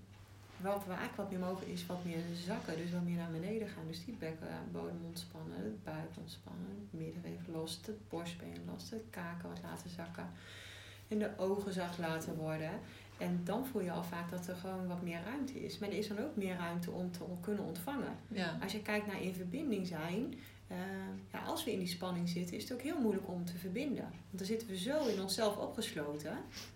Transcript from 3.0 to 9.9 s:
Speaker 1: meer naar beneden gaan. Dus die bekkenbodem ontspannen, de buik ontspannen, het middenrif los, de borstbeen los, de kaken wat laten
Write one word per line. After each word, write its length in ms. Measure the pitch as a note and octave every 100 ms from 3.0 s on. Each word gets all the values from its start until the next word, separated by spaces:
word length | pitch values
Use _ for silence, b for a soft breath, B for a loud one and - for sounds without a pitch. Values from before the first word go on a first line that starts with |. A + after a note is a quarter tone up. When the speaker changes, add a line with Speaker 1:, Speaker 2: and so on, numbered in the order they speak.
Speaker 1:
meer 140 | F3 E3+
naar 140 | E3+
beneden 380 | D#3+ F#3 A3 G3
gaan. 180 | E3+ D#3+
Dus 180 | E3
die 100 | - G#3+
bekkenbodem 800 | D#3+ D#3+ E3+ E3 F3 E3+ E3+ E3+ E3+
ontspannen, 560 | F3 - D#3+ D#3+ E3+
de 120 | G#3 G#3
buik 260 | - D#3 D#3+ -
ontspannen, 460 | - - - F3 F#3 G3+ -
het 100 | E3
middenrif 400 | D#3+ E3+ E3 F3 -
los, 300 | D#3+ D#3+ -
de 140 | - G#3 -
borstbeen 480 | E3 E3+ F3 E3+ E3+ F3
los, 160 | F3+ -
de 120 | A3 -
kaken 380 | F#3+ E3+ F3 F3
wat 120 | F3
laten 280 | F3 E3+ F3